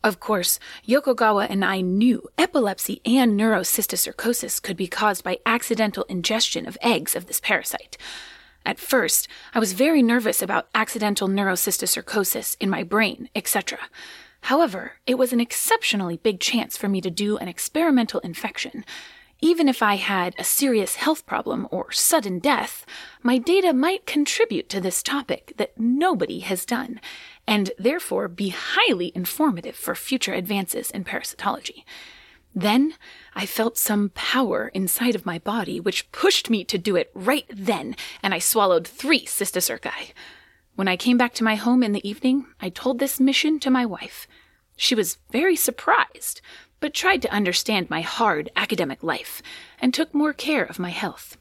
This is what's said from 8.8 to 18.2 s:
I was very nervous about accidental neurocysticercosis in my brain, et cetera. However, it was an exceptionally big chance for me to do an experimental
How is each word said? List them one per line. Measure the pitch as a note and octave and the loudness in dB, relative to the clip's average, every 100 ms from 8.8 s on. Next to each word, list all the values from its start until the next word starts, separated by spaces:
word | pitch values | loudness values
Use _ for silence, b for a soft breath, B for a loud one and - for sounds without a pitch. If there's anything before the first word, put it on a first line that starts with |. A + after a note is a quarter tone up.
| - B3+ A#3+ - - B B | 0 2 2 0 -2 B B
I | A#3+ | -2
was | A3 | -2
very | F#3 C#4+ D#4+ | 2 4 6
nervous | A#3 A#3+ G#3+ - | 6 4 2 -2
about | F#3+ G3+ - A3 | 0 -2 0 -2
accidental | A3 A#3 G#3 G3+ G3 | -2 0 0 2 2
neurocysticercosis | G3 G3 F3+ - - F3+ - - G#3+ F#3+ - - - | 2 2 0 0 0 -2 -2 -2 0 0 -2 -4 -2
in | G3 | -2
my | F#3 | -2
brain, | F3 G3+ G#3+ - - | 0 0 0 -2 -10
et | G#3 - | -8 -2
cetera. | G3+ - - - B B B B B - | -2 -2 -10 -14 B B B B B 0
However, | C#4 D#4+ F#3 - - - | 4 4 0 -10 -10 -2
it | B3 | 2
was | B3 | 2
an | A#3+ | 2
exceptionally | A#3+ - - A4+ - G#3 F3+ E3 | 0 -2 0 2 2 0 -2 0
big | A3+ F#3+ | -2 0
chance | - A#3+ - - | 0 0 -2 -4
for | G3+ | -2
me | F#3+ | 0
to | F3+ | -2
do | E3+ G#3 G#3+ | -2 -2 -2
an | F3+ | -4
experimental | - - D4+ E4 C4 A3+ - | -8 -4 0 4 4 4 -2